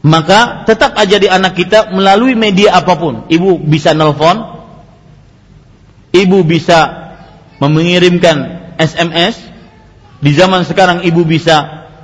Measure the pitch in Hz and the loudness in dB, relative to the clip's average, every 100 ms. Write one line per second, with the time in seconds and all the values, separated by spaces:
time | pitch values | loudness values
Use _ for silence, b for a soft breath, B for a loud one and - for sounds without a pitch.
0 | 151 160 160 202 240 - - 220 - 202 | 2 0 2 2 2 -4 -2 0 0 0
1 | 214 202 196 185 190 185 180 214 208 190 | 0 2 2 0 -2 -4 0 0 0 0
2 | 196 202 254 233 214 190 208 180 143 165 | 2 2 2 0 0 2 2 2 0 -2
3 | 165 113 - 165 190 170 151 156 170 156 | -2 -6 -4 0 0 -2 0 0 0 0
4 | 156 143 156 214 - - - - - _ | 0 2 0 0 -6 -18 -20 -20 -20 _
5 | - - _ _ _ - _ _ _ _ | -20 -20 _ _ _ -20 _ _ _ _
6 | _ 175 196 196 160 165 165 170 143 - | _ 0 2 2 2 -2 2 0 0 -6
7 | - - - - - - 139 156 170 175 | -18 -20 -20 -20 -20 -4 0 0 0 2
8 | 180 175 170 147 123 - - - 160 - | 2 2 0 0 -6 -12 -16 -4 -4 -2
9 | 170 165 180 233 - - - - - - | -4 -2 -4 -4 -16 -20 -20 -20 -20 -20
10 | - - 143 147 185 185 175 175 185 175 | -20 -4 0 2 2 2 -2 0 0 0
11 | 175 165 160 160 165 156 151 - - - | 0 0 0 0 0 0 -2 -16 -20 -20